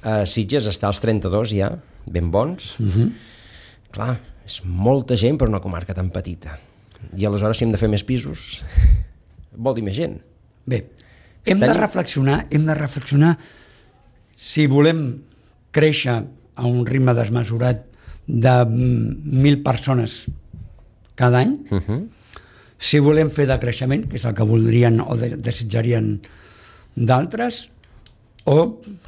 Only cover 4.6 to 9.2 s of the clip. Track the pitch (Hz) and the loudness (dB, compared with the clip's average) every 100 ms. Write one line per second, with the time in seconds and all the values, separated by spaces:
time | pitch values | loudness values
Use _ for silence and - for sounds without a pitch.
4.6 | 90 87 107 135 123 120 113 143 120 101 | -8 -2 0 0 0 0 0 2 0 -2
5.6 | 92 85 90 92 92 92 95 85 78 73 | -4 -8 -8 -6 -4 -6 -8 -12 -14 -18
6.6 | _ _ _ - - 95 104 101 107 110 | _ _ _ -20 -16 -4 -2 0 0 0
7.6 | 113 110 113 104 - 127 135 156 - - | 0 0 0 0 -2 -4 -4 -12 -14 -14
8.6 | - - - - - - | -2 4 6 6 2 -14